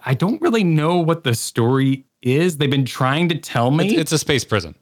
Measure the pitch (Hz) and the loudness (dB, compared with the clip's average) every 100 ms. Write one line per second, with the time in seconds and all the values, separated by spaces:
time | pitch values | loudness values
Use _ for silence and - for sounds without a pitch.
0 | - 131 175 311 349 226 180 156 151 180 | -4 -2 -2 0 0 2 2 2 2 0
1 | 160 165 135 117 - - 117 135 135 135 | 0 0 0 -2 -2 0 2 2 2 -2
2 | - _ 127 135 180 151 143 139 127 - | -6 _ -2 0 0 0 -2 0 -2 -2
3 | 131 143 175 160 - 123 120 147 185 330 | 0 0 0 -2 -4 -2 2 2 2 0
4 | 160 156 - 139 - 107 82 - | 0 -2 0 -2 0 -4 -4 -16